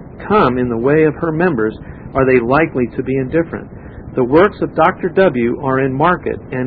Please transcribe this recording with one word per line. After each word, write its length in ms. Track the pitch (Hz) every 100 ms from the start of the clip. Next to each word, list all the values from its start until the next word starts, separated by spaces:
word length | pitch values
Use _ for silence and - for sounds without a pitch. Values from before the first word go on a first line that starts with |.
| - - -
come 300 | 208 139 127
in 160 | 123
the 80 | 113
way 240 | 131 156
of 100 | 156 143
her 100 | 165
members, 460 | 156 185 127 110 98 - - - 135
are 80 |
they 160 | 131 127
likely 480 | 117 143 160 135 120 -
to 80 |
be 100 | 123 135
indifferent. 480 | 131 160 165 107 - - - - - -
The 80 |
works 340 | 123 151 202 -
of 100 | 147
Doctor 380 | - 165 - 185
W 460 | 175 190 123 117 131
are 220 | 139 131
in 100 | 135
market, 460 | 135 165 175 - - -
and 160 | 131